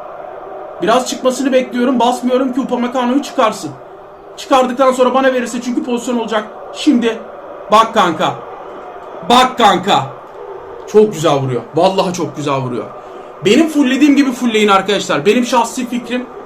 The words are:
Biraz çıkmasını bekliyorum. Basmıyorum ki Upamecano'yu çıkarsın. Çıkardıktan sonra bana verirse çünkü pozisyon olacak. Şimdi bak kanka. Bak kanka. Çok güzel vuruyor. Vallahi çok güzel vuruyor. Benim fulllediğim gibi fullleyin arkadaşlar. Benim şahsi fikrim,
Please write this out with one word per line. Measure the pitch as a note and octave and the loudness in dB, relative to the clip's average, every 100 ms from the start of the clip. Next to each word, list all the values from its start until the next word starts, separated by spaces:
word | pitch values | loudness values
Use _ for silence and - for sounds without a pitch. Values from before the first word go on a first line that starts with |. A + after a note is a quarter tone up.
| - - - - - - - - | -14 -14 -14 -14 -14 -14 -14 -4
Biraz | F3 B3 B3 | 2 2 2
çıkmasını | - B3+ B3 C4+ | -2 -2 0 2
bekliyorum. | B3+ - B3 A#3+ B3 | 2 0 0 0 2
Basmıyorum | A#3 B3 B3 B3+ C4+ | 2 0 0 0 0
ki | C4 | -2
Upamecano'yu | B3 B3 A#3+ C4 A#3+ C#4 | -2 -2 -2 -2 0 0
çıkarsın. | - - A3 - D3+ - - - - - - - | -2 0 0 0 -10 -12 -18 -20 -20 -20 -20 -10
Çıkardıktan | - B3+ B3 B3 C4 | 0 2 2 2 2
sonra | B3+ B3 | 4 2
bana | B3+ C4+ | 4 2
verirse | B3+ A3+ B3 | 2 -2 -6
çünkü | B3 C4+ | -4 -4
pozisyon | B3+ A#3 B3+ A#3+ | -2 -4 -2 -2
olacak. | G3+ G#3+ G#3+ - - | -2 -4 -4 -12 -14
Şimdi | - D4+ A#3+ A#3 A3 - - - - - | -2 2 4 2 -2 -10 -16 -16 -12 2
bak | G#3+ A#3 | 4 4
kanka. | A3 F3+ D#3+ D#3 C3 - - - - - - - - - | 2 0 0 -2 -4 -12 -16 -16 -16 -16 -16 -16 -8 2
Bak | B3 B3+ B3 | 4 4 4
kanka. | G#3+ F#3 F#3 D3+ C3 - - - - - - - - | 4 4 2 0 0 -12 -16 -16 -14 -14 -14 -16 2
Çok | G#3 G#3+ | 4 4
güzel | D#3+ D#3 C#3 | 2 2 2
vuruyor. | C3 A#2+ - | 0 -4 -4
Vallahi | D#3 F#3 F#3+ F3+ | 2 2 2 -2
çok | F3+ D3 D#3 | -2 -6 -4
güzel | D3 C#3 | -4 -2
vuruyor. | B2+ A#2+ G2 - - - - - | -4 -6 -8 -14 -16 -18 -18 -2
Benim | E3+ B3 D#4+ | 4 4 4
fulllediğim | D4 B3+ C4+ D4 C#4 | 2 2 4 4 4
gibi | C4+ | 2
fullleyin | - B3 G#3+ G#3 | 0 0 2 4
arkadaşlar. | F#3+ F#3+ G3+ - D3+ D#3 | 4 2 -2 0 0 2
Benim | A#3+ | 2
şahsi | A#3+ A#3+ A3+ - - | 2 0 0 -4 -6
fikrim, | B3 - B3 - - | -6 -4 -6 -6 -14